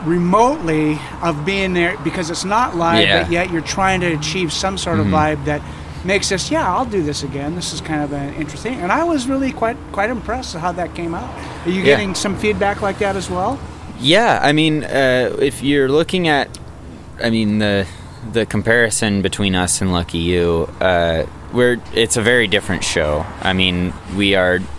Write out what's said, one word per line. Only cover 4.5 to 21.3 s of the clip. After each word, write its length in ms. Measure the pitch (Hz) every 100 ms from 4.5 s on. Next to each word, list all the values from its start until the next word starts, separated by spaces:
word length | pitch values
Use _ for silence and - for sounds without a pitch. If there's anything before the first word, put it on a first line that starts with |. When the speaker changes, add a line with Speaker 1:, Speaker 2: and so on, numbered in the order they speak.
Speaker 1:
some 260 | - 190 190
sort 200 | 185 165
of 80 | 202
Speaker 2:
Mm-hmm. 80 |
Speaker 1:
vibe 300 | 160 151 151
that 160 | 143 147 - - - -
makes 260 | 180 196 -
this, 200 | 190 -
"Yeah, 160 | 311 254
I'll 200 | 180 254
do 160 | 208
this 200 | 147 143
again. 320 | 143 135 143
This 200 | 175 165
is 80 | 147
kind 200 | - 156
of 80 | 147
an 180 | 143 139 151
interesting." 420 | 156 - 220 254
And 100 | 175
I 140 | 233
was 220 | 339 311 240
really 240 | 269 269
quite, 240 | - 226 233 -
quite 160 | - 208
impressed 460 | 247 196 220 -
with 80 | 175
how 100 | 175
that 220 | 175 165
came 200 | 165 170
out. 140 | 170 233 - - - 165
Are 40 |
you 100 | 185
Speaker 2:
Yeah. 160 | 175 139
Speaker 1:
getting 180 | 107
some 200 | 185 214 190
feedback 440 | 214 196 196 202
like 180 | 202 190
that 140 | 202
as 140 | 190 180
well? 300 | 180 196 277 - - - -
Speaker 2:
Yeah, 400 | 131 180 233 120
I 100 | 139
mean, 320 | 151 156 151
uh, 480 | - 135 135 127 120 -
if 240 | 143 -
you're 280 | 135 143 131
looking 380 | 147 160 185 165
at, 200 | 147 123 - - - - - - -
I 60 | 117
mean, 300 | 113 107 107
the, 260 | 104 101 95 - - - -
the 140 | 117 107
comparison 760 | 107 101 117 113 - 113 101
between 340 | 95 - 101
us 280 | 92 90 -
and 100 | 95
Lucky 240 | 90 87 85 85 90
U, 260 | 85 82 78 -
uh, 440 | 92 90 85 82 -